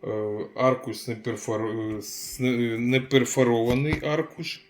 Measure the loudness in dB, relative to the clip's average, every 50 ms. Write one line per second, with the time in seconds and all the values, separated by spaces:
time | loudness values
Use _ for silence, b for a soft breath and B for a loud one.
0 | -4 -4 -4 -2 -2 -2 -4 -4 -6 -8 -4 2 2 2 2 2 -2 -8 -10 -8
1 | -6 -8 -8 -6 -4 -6 -6 -4 -4 -2 -2 -2 -2 -2 -4 -4 -4 -4 -4 -6
2 | -6 -10 -10 -10 -10 -10 -6 -2 0 0 2 2 0 0 0 0 0 4 2 2
3 | 2 4 4 4 4 4 4 4 4 6 6 4 4 4 2 2 2 2 0 0
4 | 0 -2 0 0 -2 -4 -6 -8 -8 -8 -8 -10 -14 _